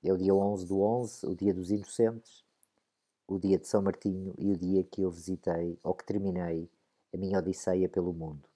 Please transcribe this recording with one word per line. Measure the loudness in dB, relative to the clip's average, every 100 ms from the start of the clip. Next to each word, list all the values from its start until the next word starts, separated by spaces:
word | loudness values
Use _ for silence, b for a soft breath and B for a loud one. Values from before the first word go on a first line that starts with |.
É | 2
o | 2
dia | 4 4
onze | 4 -2 -2
do | 2
onze, | 2 2 -2 -6 -6
o |
dia | 0 0 0
dos | 0
inocentes, | -2 -2 2 2 2 -14 -20 _ _ _ _ _ _ _ _ -6
o | -2
dia | 2 2
de | 4
São | 0
Martinho | 2 0 -2 -2 -6 -4
e | 0
o | 0
dia | 2 2
que | 0 -2
eu | -2
visitei, | -2 -8 -6 -2 -2 -2 -6
ou | -4 -6
que | -2
terminei, | -2 -2 -2 -2 -4 -6 _ _ _ _
a | -6
minha | 0 0
odisseia | 0 -2 0 2 2
pelo | 0 -2
mundo. | -4 -8 -10 -16